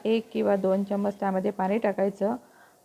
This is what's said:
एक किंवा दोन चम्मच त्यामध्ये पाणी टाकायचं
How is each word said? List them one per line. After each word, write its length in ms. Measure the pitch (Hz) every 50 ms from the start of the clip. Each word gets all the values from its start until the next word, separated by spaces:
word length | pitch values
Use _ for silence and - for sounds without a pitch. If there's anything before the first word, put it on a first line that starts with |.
| -
एक 240 | 220 220 226 220 -
किंवा 240 | - 220 214 208 202
दोन 280 | 196 190 190 190 196 196
चम्मच 360 | 196 202 202 202 202 202 -
त्यामध्ये 320 | 208 196 190 190 185 208
पाणी 260 | 202 - 190 190 202 233
टाकायचं 580 | - 208 190 - 190 202 196 - 202 208 247 254 - - - - - - _ _ -